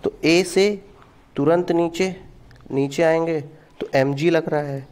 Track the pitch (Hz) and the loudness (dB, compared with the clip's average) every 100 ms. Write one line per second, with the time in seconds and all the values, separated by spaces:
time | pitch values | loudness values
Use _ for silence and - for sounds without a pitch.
0 | - - 151 170 175 190 202 202 - - | -6 -2 2 2 2 2 0 -2 -12 -20
1 | - - _ - 143 170 175 170 170 170 | -20 -20 _ -2 2 2 2 0 0 -2
2 | 190 185 - - - - - 131 139 143 | -4 -4 -18 -20 -20 -20 -6 -4 -2 2
3 | 165 165 165 160 143 - - - - 139 | 2 2 0 -4 -8 -18 -20 -14 -2 0
4 | 135 139 165 165 165 151 147 135 135 | 0 2 2 2 0 -4 -4 -10 -12